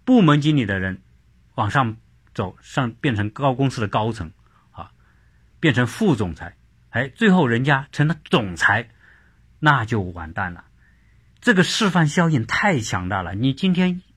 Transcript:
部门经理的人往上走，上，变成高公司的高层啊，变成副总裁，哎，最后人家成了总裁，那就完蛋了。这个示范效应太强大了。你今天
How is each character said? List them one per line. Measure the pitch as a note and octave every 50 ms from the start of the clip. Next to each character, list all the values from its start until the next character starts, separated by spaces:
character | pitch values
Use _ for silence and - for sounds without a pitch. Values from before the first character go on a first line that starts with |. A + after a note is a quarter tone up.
| _
部 | - C4 B3
门 | G3 D#3 D3 D3
经 | C#3+ D3+ D#3 C#3+
理 | A#2+
的 | G2+ G2 F#2+
人 | F#2 F#2+ F#2 F#2+ - _ _ _ _ _ _ _ _ _ _
往 | - A2+ G#2
上 | G2+ C#3+ C3 A2+ A2 A2+ _ _ _ _ _ _ -
走， | - G#2+ F2+ - -
上， | _ - - - C3 A#2
变 | A2+ - - D3+ A#2+
成 | G#2 G#2 G#2
高 | - - C#3 C#3 C3
公 | A#2 C#3 C3+
司 | - -
的 | A2+ G2
高 | - A#2 G#2+ A2+
层 | A2+ G#2+ E2+ D#2 - _ _ _ _ _ _ _
啊， | _ - - - _ _ _ _ _ _ _ _ _ _ _ _ _ _
变 | - D#3+ C3
成 | A#2 B2 A#2
副 | - - A3+ G#3 D3
总 | G#2 A2 F2 D#2+
裁， | - F2+ E2+ - _ _ _ _ _ _ _
哎， | - A#2 C3 C3+
最 | - - A3+ G#3+
后 | F#3 F#3 D#3+ B2
人 | A#2 A#2 C3
家 | C#3+ D3 C3+ C3+ -
成 | - - D3 D3+
了 | E3 - -
总 | - - D3+ A2+ F#2+ F2
裁， | E2 - F#2+ G2+ A2 A#2+ - _ _ _ _ _ _ _ _ _ _ _ _ _ _
那 | - D3+ D3 C3+ A2+
就 | G#2 B2 A2
完 | F#2+ F#2 E2+ E2+ D#2+ D#2 E2+
蛋 | G#2+ G2 F2+ F2
了。 | E2+ - _ _ _ _ _ _ _ _ _ _ _ _ _ _ _
这 | - - D3
个 | F3+ F3+
示 | - - - A3+ G3+
范 | E3+ F#3 D#3+ D3
效 | - - F3 E3
应 | D#3 C3 A2+
太 | - - - - G#3+ F#3 C3
强 | G#2+ - - F#2 F2+ F2+
大 | G#2 G2
了。 | F2+ E2+ F#2+
你 | G2+ A#2 C3+ C3+
今 | C3+ - F#3+ F3+
天 | E3+ F#3 F#3 F3+ F3+ - _ _